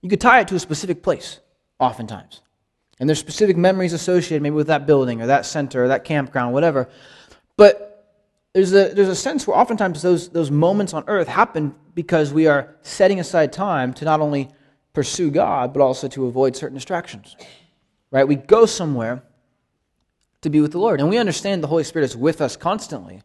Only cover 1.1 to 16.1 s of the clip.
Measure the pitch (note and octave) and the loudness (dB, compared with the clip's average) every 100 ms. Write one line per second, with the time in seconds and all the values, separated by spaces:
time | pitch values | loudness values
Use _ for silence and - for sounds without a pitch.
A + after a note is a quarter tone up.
1.1 | D3+ - - _ _ _ _ C3 A2+ A2 | -4 -6 -18 _ _ _ _ -4 -4 -12
2.1 | G#2 - - _ _ _ _ _ _ D#3 | -12 -16 -20 _ _ _ _ _ _ -2
3.1 | D3+ - - G#3 E3+ F3+ F#3+ F#3 E3 F3 | -2 -4 -2 2 4 2 2 -2 -4 0
4.1 | F3+ F3 D#3 D3 D3+ D3+ D3+ C#3+ C#3+ C3 | 0 0 -4 -2 -2 0 -2 2 2 2
5.1 | A#2 A#2 C#3 - D#3+ C#3 B2+ B2 C3+ - | -4 0 0 0 -6 -6 -2 0 0 -2
6.1 | D3+ C3 C3 B2 B2+ E3 C#3 B2 - - | -4 -4 -4 -2 0 0 0 -4 -10 -20
7.1 | - - _ _ - G#3 - - - _ | -20 -20 _ _ 8 8 8 -6 -20 _
8.1 | _ _ _ _ F#3+ F#3+ G3 F#3+ F#3+ F#3+ | _ _ _ _ 0 4 4 4 2 0
9.1 | F3+ C4+ D#4 - - B3 A3 G3 D3+ F3 | 0 -4 -4 -2 0 2 0 -2 -2 0
10.1 | F3 F3 E3+ D#3 D3 E3 G3+ G3+ D#3+ - | 0 -2 -4 -2 2 2 0 -2 -6 -4
11.1 | G#3 - - A3+ D#3+ D3+ - _ - E3 | -4 -2 0 0 -2 -6 -8 _ -10 -2
12.1 | E3+ D3 D3 D#3+ C#3+ C3+ _ - - G3 | 0 0 2 2 2 -2 _ -18 0 2
13.1 | G3 E3+ F3 D3+ - G3 D#3+ B2+ B2+ D3+ | 2 -2 0 0 -2 -4 -2 -4 -6 -2
14.1 | D#3 D3+ C#3+ C3 _ _ _ _ - C#3 | 0 0 -2 -6 _ _ _ _ -6 -4
15.1 | - E3+ C#3+ - C#3+ B2 C#3 C3+ C3 C#3 | -2 -2 0 0 -2 -4 2 2 2 -8